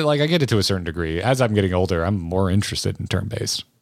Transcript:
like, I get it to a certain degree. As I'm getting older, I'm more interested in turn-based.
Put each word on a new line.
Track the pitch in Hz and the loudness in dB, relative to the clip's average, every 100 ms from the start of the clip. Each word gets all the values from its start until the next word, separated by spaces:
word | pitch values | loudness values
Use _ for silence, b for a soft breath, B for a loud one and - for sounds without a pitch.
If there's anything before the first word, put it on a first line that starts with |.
like, | 151 147 | 2 2
I | 156 | 2
get | 170 | 2
it | 127 | 2
to | 107 | 2
a | |
certain | 95 95 | 2 0
degree. | 85 82 80 85 | -4 -4 -2 0
As | 110 131 | 0 2
I'm | 117 | 2
getting | 104 95 | 2 2
older, | 90 90 85 | 2 2 0
I'm | 87 101 | 0 -2
more | 82 92 95 | -2 0 2
interested | 98 - 101 98 - | 2 0 -4 -4 -4
in | 95 | -4
turn-based. | 92 - - - - - _ | -4 -4 -6 -6 -6 -10 _